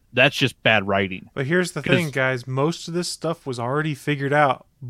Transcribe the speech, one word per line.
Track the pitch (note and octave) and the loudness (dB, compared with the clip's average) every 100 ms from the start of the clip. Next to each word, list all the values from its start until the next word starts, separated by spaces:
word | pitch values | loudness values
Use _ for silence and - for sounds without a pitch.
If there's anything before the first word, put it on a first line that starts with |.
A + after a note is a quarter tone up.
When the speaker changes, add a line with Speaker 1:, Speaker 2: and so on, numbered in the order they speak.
| _ | _
Speaker 1:
that's | B2 C#3 - | 2 4 4
just | C3 - | -2 2
bad | B2 A2 G2 | 4 4 4
writing. | G2 G2 F#2 - | 2 0 -4 -10
Speaker 2:
But | - C3+ | -6 0
here's | F3+ F3 | 0 0
the | D#3 | -2
Speaker 1:
'Cause | C#3 F3+ | -2 -2
Speaker 2:
thing, | D#3+ | -2
guys. | C3+ C3 C3 B2 | -2 -2 -2 -4
Most | C3 D3 E3+ - | -2 -2 -2 -6
of | |
this | E3+ E3+ | -6 -6
stuff | - D#3+ E3 - | -6 -6 -6 -8
was | A#2+ | -6
already | A#2 C#3+ D#3 | -4 -2 -4
figured | C3+ - C#3+ C#3 | -4 -4 -2 0
out | D3 D3 C3 - _ B2+ | 2 2 2 -6 _ -6